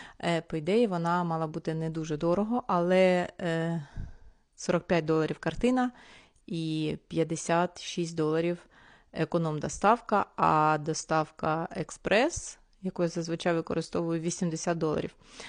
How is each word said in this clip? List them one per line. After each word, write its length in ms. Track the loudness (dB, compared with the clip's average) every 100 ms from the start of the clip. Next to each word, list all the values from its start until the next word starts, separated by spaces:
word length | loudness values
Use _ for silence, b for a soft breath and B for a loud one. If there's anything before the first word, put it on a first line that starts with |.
| B -6
Е, 220 | -2 0
по 160 | -2 -4
ідеї, 300 | 0 2 4
вона 360 | 2 2 2
мала 240 | 2 0 -2
бути 260 | -4 -4
не 160 | -2 -2
дуже 280 | -4 -4 -2
дорого, 460 | 2 2 2 0 0
але, 640 | 2 4 6 6 4 0 -4
е, 480 | -4 -2 -2 -2 -6 B B B B B _ _
сорок 280 | -2 -2
п'ять 220 | 2 0 2
доларів 340 | 2 2 -2
картина 520 | -4 0 2 2 0 B B B B B -10
і 500 | -6 -2 -2 -2 -4 -6
п'ятдесят 720 | -2 0 -2 0 2 2 -2
шість 340 | -8 -4 -4 0
доларів 420 | 0 2 0 -2 -8 b b b b -4
економ-доставка, 1080 | -2 0 0 -2 -4 0 2 2 2 0 0 0
а 420 | 2 4 4 2
доставка 840 | 0 -6 -2 -2 -2 -4 -2 -2 -4
експрес, 880 | -6 -10 -8 0 2 2 0 -10 -16 _ _
яку 220 | -8 -2
я 60 | -2
зазвичай 440 | -2 -4 -2 0
використовую, 680 | 0 0 -4 -2 -2 -2 -2
вісімдесят 580 | -2 -2 -2 -2 -2 0
доларів. 380 | 0 0 -4 -10 B B